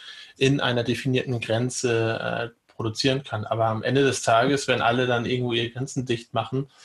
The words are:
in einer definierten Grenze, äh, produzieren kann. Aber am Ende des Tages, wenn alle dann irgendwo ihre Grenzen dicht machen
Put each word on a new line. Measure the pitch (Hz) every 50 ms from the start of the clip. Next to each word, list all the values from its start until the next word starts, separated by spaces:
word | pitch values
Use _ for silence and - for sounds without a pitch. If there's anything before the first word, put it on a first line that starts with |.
| - - - - - - -
in | - 135 131 143 139
einer | - 127 120 120 117
definierten | 127 117 - - 135 127 123 - 139 123 113
Grenze, | - - 110 117 123 127 - - - 123 113 113 113 113 113 - 117 117 117 117 117 117 -
äh, | _ _ _ _
produzieren | - 120 110 110 - - 135 131 139
kann. | 139 - - 107 107
Aber | - 110 113 113
am | 113 110 110
Ende | - 123 127 139
des | 139 135 120 -
Tages, | - 123 113 113 123 139 143 135 - -
wenn | 127 113
alle | - 117 120 127 127
dann | 123 120 117 117
irgendwo | - 127 123 123 123
ihre | 117 117 117 117
Grenzen | - 123 135 - - 135 123
dicht | 127 117 113 - _
machen | - 117 110 - 131 135 143 - _ -